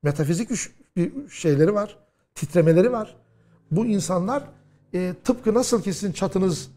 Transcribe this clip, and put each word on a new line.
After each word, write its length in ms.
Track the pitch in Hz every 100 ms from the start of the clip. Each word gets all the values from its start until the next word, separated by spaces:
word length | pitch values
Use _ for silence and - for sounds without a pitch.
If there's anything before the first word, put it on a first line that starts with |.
Metafizik 480 | 147 143 147 170 226
üş-, 220 | 254 - _ _ -
bir 160 | 170 269 285
şeyleri 440 | - 165 143 160
var, 240 | 208 208 - _ _ _
titremeleri 580 | - - 175 160 165 220
var. 240 | 240 214 - _ _ _ _ _
Bu 160 | 160 233
insanlar, 560 | 202 160 185 185 277 277 - _ _ _
e, 200 | 180 180 139
tıpkı 300 | - 247 220
nasıl 280 | 214 247 233
ki 100 | 196
sizin 200 | 170 202
çatınız 580 | 156 190 190 190 156 -